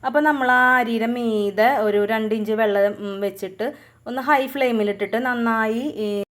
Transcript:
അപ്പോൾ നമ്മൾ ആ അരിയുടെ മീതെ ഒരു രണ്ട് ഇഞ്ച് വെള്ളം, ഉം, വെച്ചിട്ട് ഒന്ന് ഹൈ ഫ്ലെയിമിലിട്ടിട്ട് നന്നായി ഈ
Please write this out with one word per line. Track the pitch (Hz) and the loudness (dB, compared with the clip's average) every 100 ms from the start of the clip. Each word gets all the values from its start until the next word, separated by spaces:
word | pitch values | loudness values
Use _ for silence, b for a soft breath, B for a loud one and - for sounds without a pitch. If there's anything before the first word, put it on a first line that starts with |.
അപ്പോൾ | 254 285 | 0 2
നമ്മൾ | 302 294 254 | 2 2 2
ആ | 247 254 254 | 4 4 4
അരിയുടെ | 240 226 226 | 2 0 -2
മീതെ | 240 233 214 202 196 226 269 | -2 -2 0 -2 2 2 4
ഒരു | 214 208 | 2 2
രണ്ട് | 208 220 214 | 0 0 -2
ഇഞ്ച് | 220 208 | -2 -2
വെള്ളം, | 214 220 202 202 202 | 0 2 2 2 0
ഉം, | 202 196 | -8 -4
വെച്ചിട്ട് | 202 196 190 190 233 294 B B - | -6 -6 -12 -6 -8 -8 B B -10
ഒന്ന് | 247 | -8
ഹൈ | 254 285 262 | 0 0 0
ഫ്ലെയിമിലിട്ടിട്ട് | 277 254 233 208 202 202 220 | 0 0 2 0 -2 -4 -2
നന്നായി | 254 240 233 226 220 226 285 - | -2 -2 0 0 0 -2 -4 -4
ഈ | 214 202 202 | -4 -4 -8